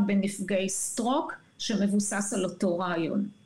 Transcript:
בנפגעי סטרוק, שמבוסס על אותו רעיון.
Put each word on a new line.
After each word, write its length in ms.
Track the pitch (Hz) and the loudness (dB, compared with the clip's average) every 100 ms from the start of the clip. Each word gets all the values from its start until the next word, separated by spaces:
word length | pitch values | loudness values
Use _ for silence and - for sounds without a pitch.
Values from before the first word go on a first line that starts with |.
| 202 | 4
בנפגעי 640 | 196 196 - 190 190 190 | 4 2 -2 -2 0 0
סטרוק, 640 | - - - 226 285 427 - _ - | -2 -4 -2 0 0 -2 -8 _ -10
שמבוסס 760 | - 202 202 202 202 202 202 | -2 2 2 2 2 -2 -2
על 120 | 208 185 | -2 -2
אותו 320 | - 190 170 | 0 0 2
רעיון. 500 | 180 170 160 208 202 - | 0 0 0 0 -2 -6